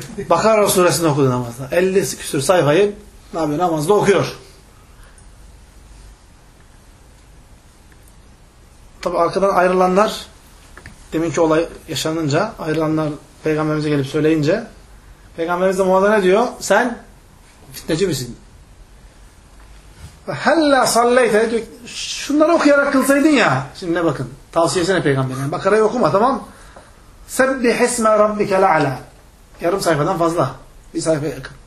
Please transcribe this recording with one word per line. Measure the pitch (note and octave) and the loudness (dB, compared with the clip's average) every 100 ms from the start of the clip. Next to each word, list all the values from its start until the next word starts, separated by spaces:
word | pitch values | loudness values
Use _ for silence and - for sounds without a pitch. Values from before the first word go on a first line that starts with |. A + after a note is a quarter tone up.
| - G3 G3 | -14 -10 -2
Bakara | E3 A3 G#3+ G3 | 0 4 4 4
suresini | F#3+ F3 D#3 E3 | 4 2 2 0
okudu | C#3+ C3+ | 2 2
namazda. | B2 A#2+ A#2 C3 | 0 -4 -10 -4
Elli | E3 F#3+ F#3+ | 0 0 0
küsur | C#3 - - - | -2 -6 -8 -4
sayfayı | C3+ F3+ C#3+ D#3+ G#3 G3+ - - - | 0 2 2 2 0 -4 -18 -20 -12
ne | E3 | -6
yapıyor? | D3+ D3 | -4 -2
Namazda | F3+ D#3 D3+ | -2 -2 0
okuyor. | G#3 F#3+ F3 C3 - - - - - - - - - - - - - - - - - - - - - - - - - - - - - - - - - - - - - - - - - - - - - - - | 2 2 2 0 -8 -20 -20 -20 -20 -20 -20 -20 -20 -20 -20 -20 -20 -20 -20 -20 -20 -20 -20 -20 -20 -20 -20 -20 -20 -20 -20 -20 -20 -20 -20 -20 -20 -20 -20 -20 -20 -20 -20 -20 -20 -20 -20 -20 -20 -20 -10
Tabi | F#3 F3 | -4 -2
arkadan | E3+ F#3 G3 | -2 0 0
ayrılanlar, | F3+ F3+ F#3 F#3 F#3 G#3+ - - - - - - - - - - | 2 2 2 2 2 2 -2 -14 -20 -20 -20 -20 -20 -20 -20 -8
deminki | D#3+ E3 D#3+ | -4 -2 0
olay | D#3+ D#3 E3 - - | 2 2 -2 -8 -12
yaşanınca, | C#3+ D#3+ E3 D3+ D3+ A3 A3+ | -8 -4 -4 -2 -2 -2 -6
ayrılanlar | E3 D#3 D#3 D#3 D3+ D3 - - | -6 -2 -2 -2 -4 -8 -16 -8
Peygamberimize | D#3 D3+ D#3 D3+ D3+ | -4 -2 -2 -2 -2
gelip | C#3+ C3+ | -2 -2
söyleyince, | D#3 D#3 D#3+ D3 G#3 A3+ - - - - - - - | 0 2 2 2 0 -4 -18 -20 -20 -20 -20 -16 -8
Peygamberimiz | E3 F3 F#3+ F#3+ | -4 0 0 2
de | |
Muaz'a | F#3 F#3+ G3+ A3 | 2 4 4 4
ne | |
diyor? | F#3 G3+ B3 - | 4 2 0 -4
"Sen | - G3+ B3 A3+ - - - - - - - | 0 0 0 -6 -16 -20 -20 -20 -20 -20 -20
fitneci | C3+ - D#3+ F#3+ | -12 -6 -2 -2
misin?" | C3+ A#2+ G#2+ - - - - - - - - - - - - - - - - - - - | -4 -8 -14 -20 -20 -20 -20 -20 -20 -20 -20 -20 -20 -20 -20 -20 -20 -20 -20 -20 -14 -10
"Hella | C#3 A3+ E4 D4 C4+ A3 | -4 0 2 4 2 2
salleyte," | A3+ A#3+ B3 A#3 G#3 A3+ | 2 2 2 2 2 0
diyor, | A3+ G#3 - A#3 | -2 -6 -14 -16
"şunları | - - - - D4 D#4 | -12 -10 -10 -2 2 2
okuyarak | D#4+ D4 C#4+ C#4 | 4 4 4 2
kılsaydın | C4+ C4+ C#4+ D#4 | 0 2 2 4
ya." | C4+ F3 C3 - | 4 2 0 -4
Şimdi | - F3+ | -10 -6
ne | F3 | -2
bakın, | E3 C3 A#2 - - | -2 -2 -8 -14 -6
tavsiyesi | E3 E3 F#3 E3+ | -2 0 0 0
ne | F3+ | 0
Peygamber'in? | C#3+ C3+ B2+ B2+ | 0 0 -2 -4
Yani | C#3 | -6
Bakara'yı | F3 F#3+ G#3+ | -4 0 2
okuma, | G#3+ A#3+ E3 | 2 2 2
tamam. | G3 B3 A#3 - - - - - - - - - | 2 2 -2 -8 -20 -20 -20 -20 -20 -20 -20 -6
"Sebbih | - C4 C4+ A#3 A3 | -2 0 0 0 0
isme | A#3+ A#3+ A3 G#3+ | 0 0 2 4
rabbike | G#3 G#3 F#3+ F#3+ | 2 0 -2 2
le'ala." | F#3+ D#3 C#3 C3 - - - - - - | 2 2 0 -4 -12 -20 -20 -20 -20 -6
Yarım | E3+ F#3+ | -4 -2
sayfadan | F3 D3 D#3+ E3+ | 0 0 0 0
fazla. | E3 E3+ B2+ - - - - | 0 0 -2 -4 -20 -20 -14
Bir | D#3+ | -6
sayfaya | D#3+ D#3 D3+ | -2 -2 -4
yakın. | - - - | -10 -14 -18